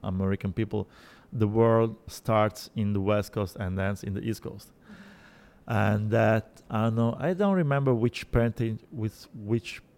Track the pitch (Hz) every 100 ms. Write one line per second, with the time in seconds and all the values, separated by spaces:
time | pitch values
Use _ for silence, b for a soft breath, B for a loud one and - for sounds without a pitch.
0 | 98 92 98 98 98 101 104 104 98 B
1 | B B B 117 104 110 113 113 113 107
2 | - - - 110 107 - - 117 104 101
3 | 95 104 - 107 98 - 92 92 98 101
4 | - 95 113 107 - - - _ B B
5 | B B B B B B - 110 104 104
6 | 107 113 110 113 - - - 110 113 113
7 | 117 - 165 185 202 185 147 139 135 117
8 | 120 - - 120 117 - 113 110 - 139
9 | 110 - - 113 101 117 - - -